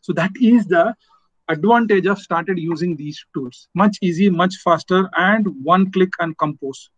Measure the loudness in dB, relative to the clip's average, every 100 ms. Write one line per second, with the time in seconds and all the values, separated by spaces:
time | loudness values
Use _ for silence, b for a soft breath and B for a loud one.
0 | -6 -4 -4 2 4 4 4 2 2 -2
1 | _ _ _ _ -6 -2 4 4 4 2
2 | 2 -4 -4 -4 -2 -4 -4 -4 -4 -6
3 | -8 -12 -12 -12 -12 -16 _ 2 2 2
4 | -4 2 2 2 -2 -2 -2 -2 0 -2
5 | 0 -2 0 0 -2 -6 0 2 2 0
6 | -2 -2 -8 -4 -6 -4 -10 -12 -20